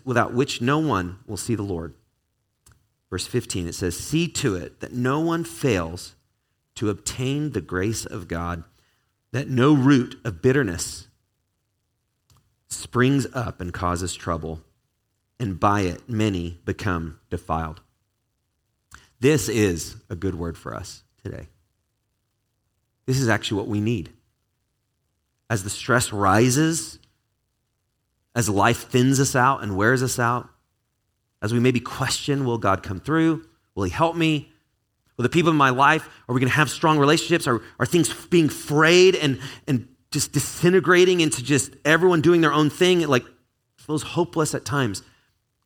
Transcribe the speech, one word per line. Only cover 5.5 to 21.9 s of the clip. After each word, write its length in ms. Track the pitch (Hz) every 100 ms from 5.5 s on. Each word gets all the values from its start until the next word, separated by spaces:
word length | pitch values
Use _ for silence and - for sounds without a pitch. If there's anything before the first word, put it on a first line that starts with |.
| - 143 95 82 90 - _ _ _ _ _ _ -
to 140 | 107
obtain 600 | 101 - - 127 143 151
the 100 | 104
grace 440 | 78 90 101 110 -
of 220 | - 87
God, 360 | 85 87 85 80 _ _ _ _ _ _
that 180 | 120 143
no 240 | 127 135
root 420 | 151 127 139 - -
of 180 | 113 82
bitterness 680 | 127 131 113 85 - - - _ _ _ _ _ _ _ _ _ _ _ _ _ _ _ -
springs 580 | - - 120 127 139 120
up 260 | 131 120 -
and 140 | 90
causes 400 | - 87 87 90
trouble, 480 | - - 82 80 78 - _ _ _ _ _ _ -
and 200 | 110 85
by 220 | 104 101
it 260 | 92 85 -
many 520 | 110 107 92 85 85 -
become 540 | - - 87 82 78 -
defiled." 520 | 87 - 80 80 78 _ _ _ _ _ _ _ _ _ _ _ - _ -
This 300 | 127 151 107
is 480 | 110 101 85 - - -
a 60 | 85
good 200 | 95 85
word 220 | 85 80
for 180 | - 55
us 280 | - - _ _
today. 260 | - - - _ _ _ _